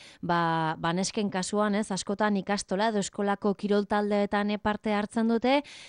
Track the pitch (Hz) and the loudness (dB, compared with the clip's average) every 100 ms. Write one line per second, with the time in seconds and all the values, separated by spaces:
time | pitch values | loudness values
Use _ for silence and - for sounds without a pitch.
0 | - - 170 170 165 165 160 160 165 175 | -8 -8 0 2 2 2 0 -2 -2 -2
1 | 190 - 202 185 185 208 208 202 214 185 | -2 -2 -2 -2 -2 0 0 0 -2 -4
2 | - 202 214 202 175 202 - 190 226 208 | -4 0 0 0 0 -4 -2 0 0 0
3 | 185 - 202 202 214 190 202 208 202 208 | -2 -2 -2 0 0 0 2 0 2 0
4 | 208 208 202 202 208 208 214 208 220 208 | 0 0 0 0 0 -2 -2 -2 -2 -2
5 | 208 233 226 233 247 285 285 - | -2 0 2 2 4 2 0 -12